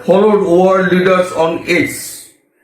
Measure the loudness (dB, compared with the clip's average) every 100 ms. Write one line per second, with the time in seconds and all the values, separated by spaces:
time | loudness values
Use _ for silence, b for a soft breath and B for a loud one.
0 | 0 2 4 2 2 2 4 2 2 0
1 | 2 0 0 -2 -2 -4 -4 -2 -2 -6
2 | -14 -16 -20 _ _ _